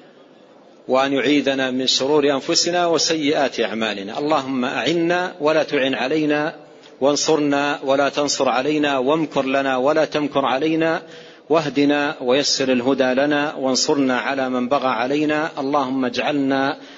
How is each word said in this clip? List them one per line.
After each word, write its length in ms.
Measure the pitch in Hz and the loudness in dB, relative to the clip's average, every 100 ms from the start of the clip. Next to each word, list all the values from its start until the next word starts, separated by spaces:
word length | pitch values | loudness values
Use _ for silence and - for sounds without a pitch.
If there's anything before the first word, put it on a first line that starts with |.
| - - - - - - - - - | -20 -20 -20 -20 -20 -20 -20 -16 -2
وأن 260 | 127 135 | 0 0
يعيذنا 580 | 139 120 147 127 135 131 | 0 2 2 2 0 -2
من 160 | 127 131 | -2 -2
شرور 440 | - 131 151 143 | 0 2 2 2
أنفسنا 560 | 135 123 160 - 180 175 | 0 0 0 0 0 2
وسيئات 720 | 160 - 160 143 156 131 - | 2 0 0 0 0 0 0
أعمالنا. 600 | 107 110 110 101 98 117 | -4 -2 -4 -4 -8 -6
اللهم 460 | 147 156 131 135 123 | -2 0 0 -4 -2
أعنا 680 | 143 127 170 165 175 180 - | -2 -2 0 0 0 -2 -2
ولا 240 | 147 156 | 0 2
تعن 300 | 139 143 131 | 0 0 0
علينا، 600 | 120 127 160 151 147 151 - - - - - | 0 -2 0 0 0 -2 -8 -18 -20 -20 -2
وانصرنا 760 | 135 147 - 156 147 143 143 151 | 0 2 2 2 2 0 0 -2
ولا 260 | 139 139 139 | 0 2 2
تنصر 400 | 147 143 - 131 | 0 -2 0 0
علينا، 480 | 117 135 151 147 135 | 0 0 0 0 0
وامكر 480 | 127 160 151 143 131 | 2 0 0 -2 0
لنا 320 | 139 135 131 | 0 0 0
ولا 280 | 131 156 147 | 2 2 0
تمكر 400 | 151 143 143 135 | 0 -2 0 0
علينا، 560 | 131 156 160 160 165 - - - - - | 0 0 0 0 -2 -6 -18 -20 -20 0
واهدنا 680 | 160 147 131 143 147 147 - | 0 2 2 2 2 0 -2
ويسر 500 | 127 135 139 - 135 | 0 2 2 0 0
الهدى 420 | 127 120 135 127 | 2 2 2 2
لنا، 420 | 127 147 147 147 151 | 2 2 2 0 -2
وانصرنا 640 | 131 127 - 143 131 123 | -2 0 0 2 2 0
على 300 | 113 139 131 | 0 -2 -2
من 180 | 127 123 | -2 0
بغى 200 | 139 127 | 0 0
علينا. 640 | 113 123 143 151 151 160 - | 0 0 0 0 0 -2 -4
اللهم 480 | 135 147 131 135 123 | -2 -2 0 -2 -2
اجعلنا 720 | 123 135 147 135 135 135 - - | -2 -2 0 0 0 0 -4 -10